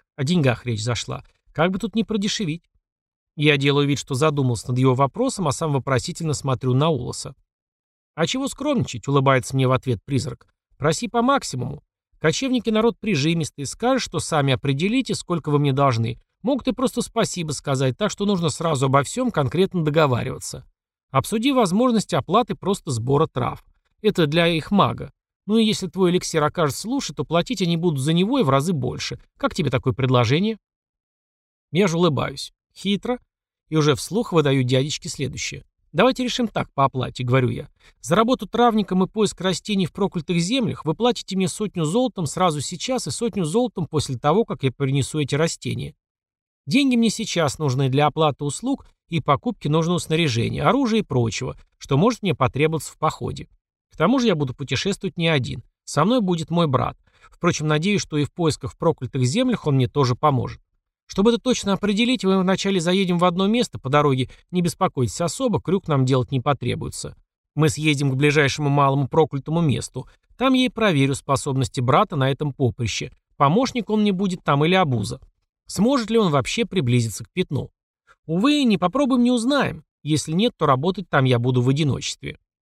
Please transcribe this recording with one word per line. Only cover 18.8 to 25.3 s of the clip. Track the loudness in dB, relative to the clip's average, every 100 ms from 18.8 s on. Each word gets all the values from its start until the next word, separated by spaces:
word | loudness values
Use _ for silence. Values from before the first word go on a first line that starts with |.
| 2
обо | 2
всём | 0 -2 -2
конкретно | 0 -2 0 0 0
договариваться. | 0 2 2 2 -4 -8 -12 -14 -16 _ _ _ _
Обсуди | -2 0 0 2
возможность | 2 2 4 2 2 0
оплаты | -2 0 0 0 -4
просто | -4 -4 -4
сбора | -4 0 2 2
трав. | -2 -6 -6 _ _ _ _
Это | -2 2 2
для | 2 2
их | 0 0
мага. | 2 2 0 -12 _ _